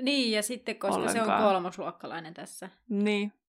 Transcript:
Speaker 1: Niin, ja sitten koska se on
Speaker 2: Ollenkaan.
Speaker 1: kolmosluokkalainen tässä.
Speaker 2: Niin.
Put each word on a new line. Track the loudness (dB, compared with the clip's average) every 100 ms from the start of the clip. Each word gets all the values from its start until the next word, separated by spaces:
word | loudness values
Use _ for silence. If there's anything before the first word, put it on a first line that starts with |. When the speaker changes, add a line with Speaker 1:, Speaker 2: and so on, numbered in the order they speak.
Speaker 1:
Niin, | 0 2 2
ja | 0
sitten | -2 -6 -8 -4
koska | 0 0
se |
on | 2 2 2
Speaker 2:
Ollenkaan. | 4
Speaker 1:
kolmosluokkalainen | 4 4 0 -6 -8 -8 -10 -10 -10
tässä. | -14 -14 -14 -16 -12 -2
Speaker 2:
Niin. | 2 2 2 0 -6